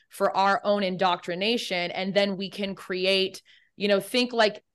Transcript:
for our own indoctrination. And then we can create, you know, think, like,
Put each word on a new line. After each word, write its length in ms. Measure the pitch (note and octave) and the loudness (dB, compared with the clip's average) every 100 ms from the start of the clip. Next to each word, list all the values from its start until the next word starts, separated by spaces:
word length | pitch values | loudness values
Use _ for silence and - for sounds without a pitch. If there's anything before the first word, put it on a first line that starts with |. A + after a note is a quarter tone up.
| _ | _
for 260 | - G3 F#3+ | -2 0 2
our 260 | G3 G3 | 2 2
own 200 | G3+ G3+ | 2 0
indoctrination. 1080 | F#3 F3+ F#3+ F3 - F3 G#3 A#3+ - F3+ F3 | 0 0 0 0 -4 -4 0 -2 -2 -4 -4
And 220 | - F#3+ | -4 -2
then 240 | F#3+ G3+ F#3 | 2 2 0
we 120 | G3 | -6
can 260 | G3 G3 F#3 | -6 -8 -8
create, 640 | - F#3 F#3 F#3+ F#3+ - - _ _ - | -6 -2 2 2 0 -4 -20 _ _ -4
you 120 | G3+ | 0
know, 120 | G3 | 2
think, 340 | F#3+ B3+ B3 | 2 0 0
like, 300 | A#3 G#3+ G#3 _ | 2 2 2 _